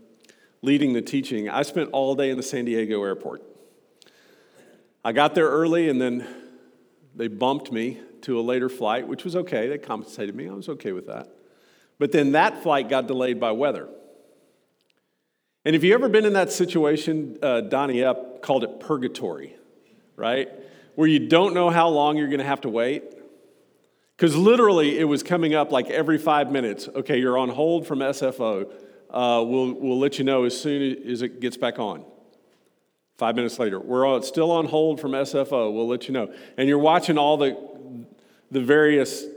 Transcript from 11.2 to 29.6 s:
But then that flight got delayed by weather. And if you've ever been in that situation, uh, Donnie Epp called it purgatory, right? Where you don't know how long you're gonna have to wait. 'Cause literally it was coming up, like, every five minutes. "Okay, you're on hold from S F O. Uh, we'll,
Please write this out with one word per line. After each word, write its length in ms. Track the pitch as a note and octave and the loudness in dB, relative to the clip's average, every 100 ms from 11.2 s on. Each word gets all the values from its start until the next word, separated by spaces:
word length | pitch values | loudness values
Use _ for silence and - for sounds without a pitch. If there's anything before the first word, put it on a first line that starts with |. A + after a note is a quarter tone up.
| - - _ _ _ _ _ _ | -14 -20 _ _ _ _ _ _
But 120 | D3 | 0
then 200 | E3 C#3 | 2 4
that 320 | D3 G#3 - | 4 2 0
flight 260 | E3+ C#3+ A#2 | 0 0 2
got 180 | C3 B2 | -2 -2
delayed 320 | B2+ B2+ A2+ | -2 -2 0
by 120 | A#2 | -2
weather. 380 | A2 C#3+ G2+ - - - - _ _ _ _ _ _ _ _ _ _ _ _ _ _ D3 | 0 0 -2 -8 -18 -20 -20 _ _ _ _ _ _ _ _ _ _ _ _ _ _ 0
And 100 | D#3+ | 2
if 80 | |
you've 120 | E3+ A#3+ | 4 4
ever 140 | C4 | 4
been 160 | G#3+ G#3+ | 4 4
in 80 | |
that 180 | G3 F3+ | 2 0
situation, 840 | - F3 E3+ D3 D#3 D#3+ D#3 C#3 G#2+ | 0 0 2 2 2 0 -4 -6 -4
uh, 200 | C#3 A#2 | -2 0
Donnie 360 | G#2 C3 C#3+ B2 | 0 -2 0 0
Epp 440 | C3 B2 - - | 0 0 -6 -12
called 220 | - C3+ | -2 0
it 160 | A2+ - | 0 -8
purgatory, 760 | - D3 B2 - G#2 D2 C#2+ - _ _ _ _ _ - | -4 -4 -2 -6 -8 -8 -14 -20 _ _ _ _ _ -8
right? 340 | A2+ C3 - - - - - - | -4 -2 -4 -10 -20 -20 -14 2
Where 120 | D#3 | 4
you 200 | D3 B2 | 4 6
don't 260 | E3 G3 | 4 4
know 160 | F3 F3 | 2 2
how 200 | E3+ E3+ | 4 4
long 280 | D3 D3 D3+ | 4 2 0
you're 120 | D3 | -2
gonna 140 | C#3+ | -2
have 180 | C#3 C3+ | -2 -4
to 80 | C3 | -2
wait. 340 | A2+ A#2+ C#3 - - - - _ _ _ _ _ _ _ - | -2 -2 -4 -8 -18 -20 -20 _ _ _ _ _ _ _ 0
'Cause 180 | E3+ D3 | 2 4
literally 600 | G3 A#3+ A3 F3 D3 D3 | 6 6 6 6 4 2
it 60 | |
was 180 | D#3 C#3+ | 2 0
coming 320 | - F3 D#3+ | 0 0 2
up, 180 | D3+ C#3+ | 2 2
like, 200 | C3+ A#2+ | 0 0
every 260 | C#3+ D#3 D#3 | -2 2 2
five 340 | D#3+ D3 C#3 | 4 2 2
minutes. 380 | C#3 A#2 G2+ - C3+ | 0 -2 -4 -8 -8
"Okay, 240 | C3 B2+ | -2 0
you're 180 | B2+ B2+ | 2 2
on 120 | B2+ | 0
hold 360 | A#2+ D#3+ E3+ D3+ | 0 0 0 -2
from 160 | C3+ | -4
S 220 | C3+ C#3 | -2 -2
F 180 | C3 B2+ | -4 -2
O. 300 | A2+ G2 G2 - - - _ | -2 -2 -6 -12 -20 -20 _
Uh, 340 | A#2+ B2 A#2+ A#2 | -2 2 2 2
we'll, 260 | C3 | 0